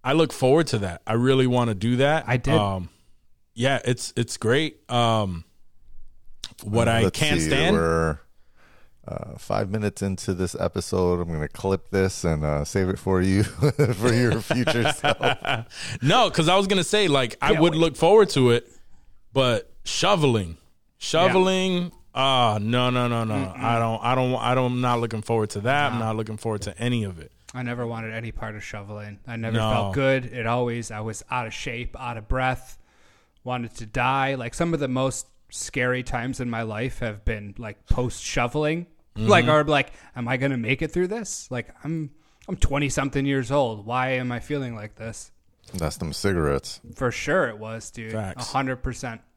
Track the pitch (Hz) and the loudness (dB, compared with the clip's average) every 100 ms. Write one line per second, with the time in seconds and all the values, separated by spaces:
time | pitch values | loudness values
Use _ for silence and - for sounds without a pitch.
0 | 131 156 160 - 131 151 160 113 98 85 | 2 2 2 2 4 4 4 0 -2 -6
1 | - 113 127 131 127 123 120 98 113 123 | -2 2 4 4 4 4 2 0 0 4
2 | 139 156 - 123 127 120 101 95 87 _ | 4 2 0 0 4 2 2 -2 -6 _
3 | _ - _ - _ - 127 131 - 123 | _ -20 _ -20 _ -2 0 2 0 -2
4 | - - 113 - 110 135 160 - - 120 | -4 -4 -4 -2 2 2 0 -6 -2 2
5 | 117 110 101 85 - _ - - - - | 4 2 0 -6 -12 _ -20 -20 -16 -14
6 | - - - - - - 101 110 113 113 | -14 -14 -18 -14 -14 -12 -2 2 4 4
7 | 98 - 151 82 78 135 117 202 82 82 | 2 2 0 2 2 2 4 2 2 2
8 | 80 76 - - - - - - - - | 2 -2 -10 -20 -20 -20 -20 -20 -20 -20
9 | - - - - - 98 98 107 104 - | -12 -10 -10 -14 -4 -2 -2 -2 -4 -2
10 | 98 95 - 90 90 - 87 98 - 95 | -4 -2 -4 -2 -2 -2 -2 -2 -2 0
11 | 90 87 85 80 76 - 98 95 - 98 | 2 0 -2 -4 -6 -4 -2 -2 0 0
12 | 95 - 85 78 76 73 82 98 92 95 | 2 0 -2 0 0 0 -2 0 0 -2
13 | - 92 92 95 104 - 147 - 143 95 | 0 2 4 2 2 0 0 2 0 2
14 | 120 117 120 113 101 127 127 120 139 147 | 2 4 2 0 0 0 2 2 0 0
15 | 147 143 135 143 - 123 117 - - 107 | 0 0 0 0 -2 -4 -6 -12 -10 -2
16 | 131 226 202 - 165 190 196 196 170 208 | 2 4 4 4 4 4 4 0 2 2
17 | 196 139 123 - 147 156 170 160 165 - | 4 2 0 0 2 6 4 4 2 4
18 | 165 214 202 139 123 120 - - - - | 6 8 6 6 6 4 0 -20 -20 -20
19 | - - - 135 127 110 - - - - | -20 -20 -4 0 2 0 -4 -14 -6 0
20 | 180 196 147 113 87 82 _ _ _ _ | 2 4 4 2 -2 -10 _ _ _ _
21 | - 160 185 190 185 185 190 180 175 - | -2 2 4 4 4 2 0 -2 -4 -10
22 | - - 135 131 117 107 107 123 123 123 | -10 -2 2 4 4 2 0 2 2 2
23 | 120 117 113 107 - 85 113 117 113 113 | 0 0 -2 -2 -4 -4 0 2 0 0
24 | 117 131 127 123 113 127 127 123 127 120 | 0 2 2 0 0 2 2 0 0 0
25 | 117 110 - 113 107 107 113 143 143 120 | -2 -4 -2 0 0 -2 0 0 0 0
26 | 110 110 110 110 117 107 101 92 120 120 | -2 -4 -6 -6 -6 -6 -6 -4 -2 -2
27 | 101 85 76 _ - 127 120 120 117 113 | -4 -8 -16 _ -16 -10 -8 -6 -6 -8
28 | 113 113 113 - 110 107 - 104 101 104 | -8 -10 -10 -10 -10 -10 -12 -12 -12 -14
29 | 104 101 - 113 113 113 110 107 101 98 | -14 -16 -12 -6 -2 0 2 0 0 0
30 | 135 135 123 123 113 123 120 120 113 107 | 2 2 -2 -6 -2 0 -2 -4 -8 -8
31 | 107 107 - 127 113 - 135 117 120 - | -8 -10 -6 -6 -6 -8 -8 -8 -8 -8
32 | 127 113 107 131 131 123 - - - _ | -10 -10 -4 0 0 -2 -8 -20 -20 _
33 | _ _ _ _ 123 123 117 - 110 127 | _ _ _ _ -8 -6 -6 -10 -8 0
34 | 123 135 135 135 117 - 170 160 135 127 | 0 2 0 -2 -6 -2 -2 0 0 0
35 | 135 - - _ _ - - 135 123 127 | 0 -2 -12 _ _ -12 -6 -2 0 0
36 | 123 123 120 131 123 113 113 107 127 - | -2 -4 -4 -4 -4 -4 -4 -4 -6 -4
37 | 120 104 - 107 104 98 110 - - - | -6 -4 -4 -4 -8 -12 -12 -14 -2 0
38 | 123 - - - 120 151 151 165 175 _ | 0 -4 -4 0 0 0 0 -2 -6 _
39 | _ 104 113 185 139 151 147 147 131 - | _ -2 6 6 8 4 4 2 0 -8
40 | - 127 120 131 139 127 113 135 160 175 | -16 -8 -4 0 0 -2 -2 -2 -2 -2
41 | 180 226 208 - - 123 - - 143 160 | -2 -4 -8 -12 -8 -10 -10 -12 -6 -6
42 | 147 - _ _ - 185 - 139 143 131 | -6 -12 _ _ -10 2 2 4 0 0
43 | 139 139 139 139 120 143 123 107 104 127 | -2 0 0 0 0 0 0 -2 -4 -2
44 | 131 127 123 120 - 147 127 113 107 - | -2 -2 -4 -6 -6 -6 -6 -10 -14 -12
45 | 113 113 - _ _ _ - 92 78 - | -12 -12 -18 _ _ _ -12 -6 -6 -4
46 | 82 71 101 90 76 69 - - - - | -8 -2 -2 2 2 0 -4 -16 -18 -4
47 | 127 - - 185 131 107 110 113 - - | -4 -4 -2 0 0 -4 -12 -12 -12 -14
48 | 110 110 98 - 117 131 131 127 131 120 | -8 -6 -6 -8 -4 -2 -2 -4 -6 -8
49 | 127 113 _ | -10 -12 _